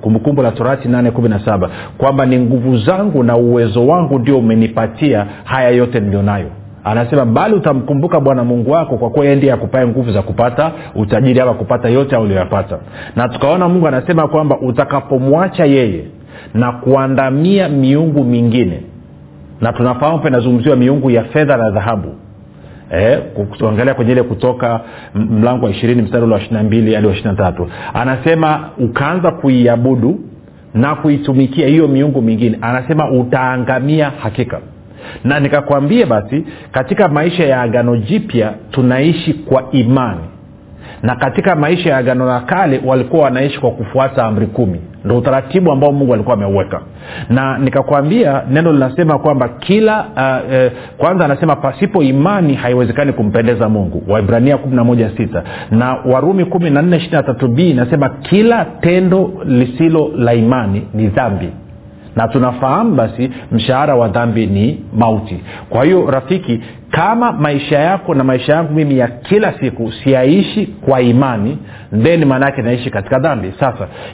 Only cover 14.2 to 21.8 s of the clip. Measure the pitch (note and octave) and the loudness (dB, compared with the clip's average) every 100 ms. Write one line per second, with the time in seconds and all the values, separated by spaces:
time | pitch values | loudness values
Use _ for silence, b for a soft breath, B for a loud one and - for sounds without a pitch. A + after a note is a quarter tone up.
14.2 | D3+ D#3 D3+ - B2+ B2 C3+ - - C3+ | 0 0 0 0 0 -2 0 -2 -2 0
15.2 | C3+ C3 F3+ - D3+ C3+ A2+ E2+ C#2 - | 2 2 0 2 2 4 2 -2 -8 -18
16.2 | B B B A2 B2 B2 B2+ C3+ C3+ C3 | B B B -2 -2 -2 0 2 2 0
17.2 | C3+ C#3 E3+ G3 E3+ C#3+ C3 C#3+ D#3+ C#3+ | 0 2 2 2 2 2 2 2 2 2
18.2 | B2 A#2+ A#2 B2 G2 E2 - - - - | 2 2 2 2 0 -2 -12 -20 -20 -20
19.2 | - - - - A2+ A#2 B2 B2 D3 D#3+ | -20 -20 -20 -4 -2 0 0 0 0 0
20.2 | C#3+ B2 A#2+ B2 D3 B2+ B2 C#3+ C3+ A#2 | 0 0 2 2 4 4 4 2 2 0
21.2 | A2 - C#3 B2+ A2 G2+ | 0 0 2 2 0 0